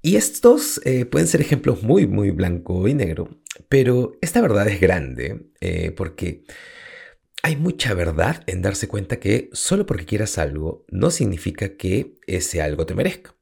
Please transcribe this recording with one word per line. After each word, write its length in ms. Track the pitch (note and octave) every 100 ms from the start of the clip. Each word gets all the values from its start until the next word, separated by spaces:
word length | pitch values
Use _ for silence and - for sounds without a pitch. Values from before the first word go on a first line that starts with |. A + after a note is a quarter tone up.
Y 160 | D#3 G#3
estos, 640 | - - A#3+ C#4+ - -
eh, 220 | C3+ B2+ B2
pueden 240 | C#3+ E3
ser 100 | E3
ejemplos 420 | D3 D3 - A2+
muy, 260 | G#2+ F#3 B2
muy 240 | G2+ G2
blanco 580 | E2 F2+ F2 - F2+ G2
y 40 |
negro, 480 | D3 F#2 D#2+ E2+ - - - _
pero 480 | C#3 B2+ B2 B2 -
esta 200 | D#3+ A#3+
verdad 260 | G3 G2+ G#2
es 140 | G2
grande, 680 | F2+ F2+ C#2 A#1+ C#2 - - _
eh, 300 | F2+ E2+ E2
porque 520 | E2 F2+ - F2 - - - - - - - - _ _ - D#3
hay 120 | C#3+
mucha 360 | E3+ - A#2+
verdad 500 | F#2 E2+ D#2+ F#2+ D#3+ -
en 160 | F#2
darse 240 | F#2 G2 A2
cuenta 320 | G#2 F#2+ A#2+
que 320 | G#2 A2 -
solo 320 | - - G3 G3+
porque 220 | - -
quieras 320 | G#2+ G#2+ -
algo 440 | D2+ D2 D#2 - _
no 220 | F#2 B2+
significa 680 | E3+ A2 F2+ - - G2 -
que 380 | F#2 G#2 - _ -
ese 340 | F2+ - E2
algo 280 | D2+ D2+ D#2+
te 80 | F2+
merezca. 400 | F#3 - - _